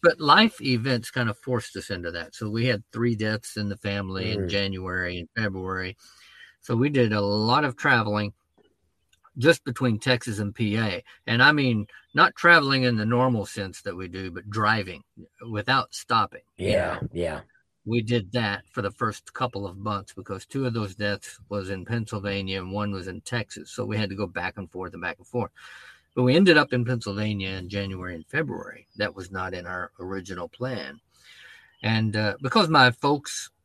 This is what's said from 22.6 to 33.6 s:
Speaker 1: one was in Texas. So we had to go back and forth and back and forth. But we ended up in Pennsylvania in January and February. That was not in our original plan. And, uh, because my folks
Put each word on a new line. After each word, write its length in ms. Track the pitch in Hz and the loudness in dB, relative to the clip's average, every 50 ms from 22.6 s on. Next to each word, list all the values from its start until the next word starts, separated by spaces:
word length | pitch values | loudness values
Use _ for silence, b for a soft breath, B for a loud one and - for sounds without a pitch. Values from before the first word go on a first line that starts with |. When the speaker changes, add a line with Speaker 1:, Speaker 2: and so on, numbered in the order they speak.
| 92 92 | -6 -6
Speaker 1:
one 200 | 95 104 104 104 | -6 -4 -4 -4
was 160 | 101 95 87 95 | -4 -6 -8 -8
in 140 | 90 78 | -10 -12
Texas. 480 | - - - 120 104 _ - - - - | -10 -6 -6 -6 -6 _ -10 -16 -16 -14
So 160 | - - 107 | -8 -8 -6
we 120 | 101 107 101 | -4 -2 -2
had 120 | 107 98 | -2 -4
to 60 | 95 | -4
go 100 | 95 107 | -6 -6
back 320 | 92 92 95 87 92 - - | -6 -6 -6 -6 -6 -8 -8
and 140 | 95 87 | -14 -12
forth 220 | _ 92 92 90 87 | _ -10 -10 -10 -10
and 80 | 87 87 | -8 -8
back 140 | 87 82 _ | -8 -10 _
and 80 | - _ | -16 _
forth. 240 | - 123 107 - B B B B B B B B B B B B _ | -4 -4 -4 -4 B B B B B B B B B B B B _
But 80 | - 127 | 2 4
we 120 | 127 131 | 6 6
ended 220 | 165 202 190 165 151 | 8 8 8 8 8
up 160 | 147 147 - | 6 4 0
in 100 | 127 120 | -2 0
Pennsylvania 680 | 117 127 117 113 104 98 101 107 107 104 101 95 95 | 0 -2 -4 -4 -6 -6 -4 -2 -2 -2 -2 -4 -6
in 200 | 95 95 90 90 | -6 -8 -8 -6
January 460 | 98 101 98 98 95 90 90 92 90 | -6 -6 -6 -6 -6 -8 -8 -10 -10
and 100 | 82 80 | -12 -14
February. 640 | _ - 143 160 139 - - - - - - - _ _ | _ -4 -4 -4 -4 -6 -10 -10 -12 -16 -18 -20 _ _
That 180 | - 104 101 - | -4 -4 -4 -4
was 160 | 98 92 90 | -8 -14 -10
not 240 | 95 95 92 92 92 | -8 -6 -6 -6 -8
in 140 | 90 87 90 | -8 -10 -8
our 240 | 92 90 90 87 _ _ | -8 -8 -10 -10 _ _
original 480 | 90 92 95 95 90 95 95 90 85 80 | -10 -8 -8 -8 -8 -8 -10 -10 -10 -12
plan. 520 | _ - 120 131 127 104 76 67 71 76 _ _ B B B B B B B B B B B B B B - | _ -8 -8 -6 -6 -8 -10 -12 -14 -16 _ _ B B B B B B B B B B B B B B -2
And, 320 | 113 110 110 110 110 104 | 0 2 2 2 0 0
uh, 200 | 107 107 104 98 - | 0 0 0 -2 -2
because 280 | - 131 - - 170 160 | -4 0 4 4 4 6
my 200 | 160 147 127 123 | 6 8 8 6
folks 600 | 120 - - 143 147 143 - - - - - - _ _ | 6 4 2 2 2 2 0 -8 -10 -10 -10 -12 _ _